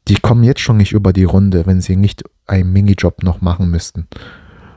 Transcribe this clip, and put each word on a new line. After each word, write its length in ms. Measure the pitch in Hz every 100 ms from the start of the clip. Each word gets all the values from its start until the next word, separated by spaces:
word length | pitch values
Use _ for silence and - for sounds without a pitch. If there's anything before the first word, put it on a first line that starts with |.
| -
die 60 |
kommen 280 | 101 - 120
jetzt 200 | 117 139
schon 160 | - 110
nicht 140 | 98
über 200 | 104 101
die 120 | 92
Runde, 420 | 92 95 98 90 85
wenn 160 | 92
sie 140 | 90 95
nicht 280 | 101 - - _ -
einen 260 | 95 90
Minijob 500 | 95 101 98 175 -
noch 200 | 92 85
machen 280 | 85 87 90
müssten. 380 | 82 - - 82 - - - - - -